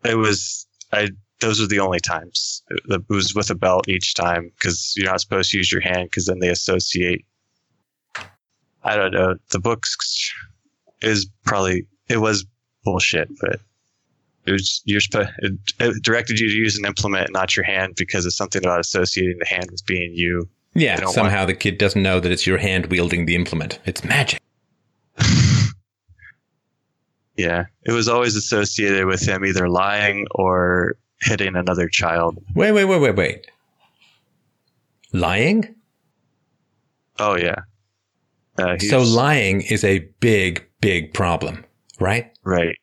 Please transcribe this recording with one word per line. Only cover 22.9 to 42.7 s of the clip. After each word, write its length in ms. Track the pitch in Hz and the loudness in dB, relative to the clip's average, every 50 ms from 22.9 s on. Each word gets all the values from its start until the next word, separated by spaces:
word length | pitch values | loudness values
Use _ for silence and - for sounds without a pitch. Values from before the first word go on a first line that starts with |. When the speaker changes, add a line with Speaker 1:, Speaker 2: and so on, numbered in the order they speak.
| 90 85 87 85 87 87 85 | 0 0 2 2 0 0 0
Speaker 2:
the 100 | 80 85 | 2 2
implement. 440 | 87 87 - - 80 78 80 - - _ | 0 0 0 -2 -4 -4 -6 -8 -8 _
It's 180 | - 85 - - | -8 -8 -6 -4
magic. 340 | - - 147 135 - - - _ _ _ _ _ _ _ _ _ _ _ _ _ _ _ - | -2 0 0 0 0 -2 -6 _ _ _ _ _ _ _ _ _ _ _ _ _ _ _ 0
Speaker 1:
<laughs> 20 | - - - - - - - - - - - - _ _ _ _ _ _ - _ - - - _ _ _ _ _ _ _ _ _ _ _ _ _ _ _ _ _ _ _ _ | 4 4 6 6 6 6 6 6 4 2 0 -6 _ _ _ _ _ _ -20 _ -20 -20 -20 _ _ _ _ _ _ _ _ _ _ _ _ _ _ _ _ _ _ _ _
Yeah, 300 | - 92 85 85 87 92 - _ _ _ | -4 -2 0 0 -2 -2 -4 _ _ _
it 100 | - 117 | -2 0
was 160 | 117 110 113 | 0 2 2
always 260 | 120 120 123 120 110 | 2 2 2 2 0
associated 680 | 107 101 - - 104 104 95 - - 104 101 98 98 95 | -2 -2 0 0 0 0 0 0 0 0 2 2 2 2
with 160 | 95 95 90 - | 0 0 0 0
him 200 | 104 98 95 98 | -2 -2 0 0
either 240 | 95 92 95 90 87 | 0 0 2 0 2
lying 560 | 87 90 95 98 104 104 104 104 101 101 101 - | 2 2 2 2 0 2 0 0 0 -2 -6 -6
or 680 | - - 95 92 92 92 90 90 90 90 87 85 - _ _ _ _ _ | -2 0 2 2 2 2 2 2 2 2 0 -2 -4 _ _ _ _ _
hitting 340 | - - 110 92 101 95 92 | -2 -2 0 0 -2 -2 -2
another 320 | 90 90 90 90 87 87 85 | -2 0 0 0 0 0 0
child. 500 | - - 87 82 82 85 85 85 85 - - - - | 0 0 0 2 0 2 0 0 -2 -6 -12 -4 0
Speaker 2:
Wait, 180 | - 190 214 220 | 2 2 4 4
wait, 120 | 208 196 | 4 4
wait, 140 | 190 190 175 | 4 4 4
wait, 160 | 143 123 101 | 4 4 4
wait. 320 | 98 87 - - - - - _ _ _ _ _ _ _ _ _ _ _ _ _ _ _ _ _ _ _ _ _ _ _ _ _ _ _ _ _ _ _ _ - | 2 0 0 -2 -6 -12 -20 _ _ _ _ _ _ _ _ _ _ _ _ _ _ _ _ _ _ _ _ _ _ _ _ _ _ _ _ _ _ _ _ -2
Lying? 600 | 90 87 82 90 101 120 160 208 226 202 - - _ _ _ _ _ _ _ _ _ _ _ _ _ _ _ _ _ _ _ _ _ _ _ _ _ _ _ _ - | 0 2 2 2 2 2 4 2 2 0 -2 -8 _ _ _ _ _ _ _ _ _ _ _ _ _ _ _ _ _ _ _ _ _ _ _ _ _ _ _ _ -2
Speaker 1:
Oh, 180 | 104 107 98 | -2 0 0
yeah. 200 | 87 87 85 - - - - _ _ _ _ _ _ _ _ _ _ _ _ _ _ _ _ _ - | 2 0 0 -2 -4 -8 -12 _ _ _ _ _ _ _ _ _ _ _ _ _ _ _ _ _ -2
Uh, 200 | 92 90 90 87 | 0 0 0 0
Speaker 2:
So 200 | 92 104 139 131 | 0 2 4 4
Speaker 1:
he's 120 | 127 117 113 | 4 6 4
Speaker 2:
lying 460 | 117 131 143 151 139 107 95 95 98 | 4 4 4 4 4 4 2 2 0
is 220 | - - 113 101 - | 0 0 -2 2 4
a 140 | 101 98 95 80 - _ _ | 2 2 2 0 -6 _ _
big, 460 | - 120 110 101 95 92 87 - - _ _ _ | 2 4 4 4 2 0 -2 -4 -10 _ _ _
big 320 | - 104 92 90 80 78 - | 0 0 0 0 -2 -4 -4
problem, 520 | - 98 87 85 78 - - 82 78 - _ _ _ _ _ - - | -2 0 0 0 0 -2 -6 -8 -10 -16 _ _ _ _ _ -6 -4
right? 300 | 92 92 104 120 117 - _ _ _ | 0 0 0 -2 -2 -6 _ _ _
Speaker 1:
Right. 320 | 95 92 85 82 82 | 0 2 2 2 0